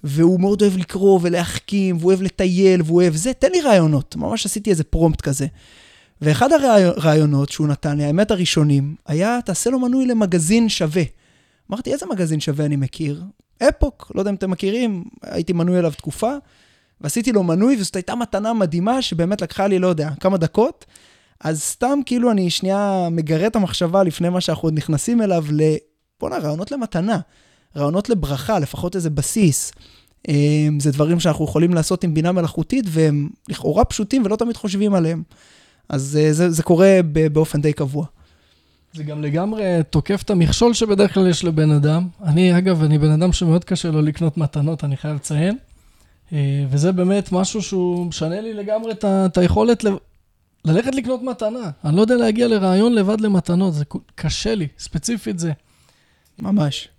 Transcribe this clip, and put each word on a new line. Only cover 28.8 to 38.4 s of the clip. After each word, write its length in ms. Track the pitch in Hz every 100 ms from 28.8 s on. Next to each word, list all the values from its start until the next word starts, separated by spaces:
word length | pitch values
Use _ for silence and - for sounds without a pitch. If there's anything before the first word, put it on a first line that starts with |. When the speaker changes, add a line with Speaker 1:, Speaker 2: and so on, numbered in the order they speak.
| 175 190
Speaker 1:
איזה 140 | 165
בסיס. 640 | 147 143 226 185 131 - - - _ _ _ -
אמ, 500 | 143 147 151 151 147
זה 120 | 143
דברים 280 | 139 151 170
שאנחנו 240 | 165 156
יכולים 300 | 156 151 170
לעשות 300 | 175 151 185
עם 100 | 175
בינה 180 | 156 165
מלאכותית, 520 | 185 165 - 156 262 208
והם 400 | 160 156 147 143 - -
לכאורה 360 | 151 - 156
פשוטים 380 | - - 208 269
ולא 120 | 202 220
תמיד 200 | 240 226
חושבים 380 | 214 196 208
עליהם. 280 | 196 165 165 165 _ _ _ _ _ _
אז, 300 | 139 135 151
אה, 120 | 156
זה, 180 | 151 180
זה 120 | 165
קורה 380 | - 170 196 190 170
ב-, 140 | 151 156
באופן 340 | 147 156 151
די 120 | 151
קבוע. 340 | 143 143 151 170 _ _ _